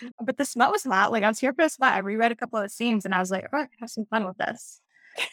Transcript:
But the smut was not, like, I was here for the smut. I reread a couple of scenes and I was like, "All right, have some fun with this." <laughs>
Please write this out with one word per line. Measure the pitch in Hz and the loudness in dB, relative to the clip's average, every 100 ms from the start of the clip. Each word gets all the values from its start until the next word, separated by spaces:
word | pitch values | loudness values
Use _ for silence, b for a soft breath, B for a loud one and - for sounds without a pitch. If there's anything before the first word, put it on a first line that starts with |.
| 240 - | -16 -10
But | 226 254 | -6 -2
the | 277 | -2
smut | 233 240 | 2 2
was | 415 269 | 2 0
not, | 190 202 | 2 2
like, | 226 | 4
I | 208 | 2
was | 220 | 2
here | 254 | 0
for | 285 311 | 2 2
the | |
smut. | - 254 | 4 2
I | 196 | 2
reread | 196 220 233 | 0 2 2
a | 226 | 0
couple | 240 220 | -4 -4
of | 202 | -4
scenes | - 240 220 190 | -2 0 0 0
and | 185 | 0
I | |
was | 185 | 0
like, | 190 - | -4 -2
"All | 285 | -4
right, | 311 - | -4 -8
have | 226 | -12
some | - 214 | -10 -4
fun | 220 190 | -2 -2
with | 185 | -4
this." | - 233 - - _ | -6 -6 -12 -20 _
<laughs> | B B B B | B B B B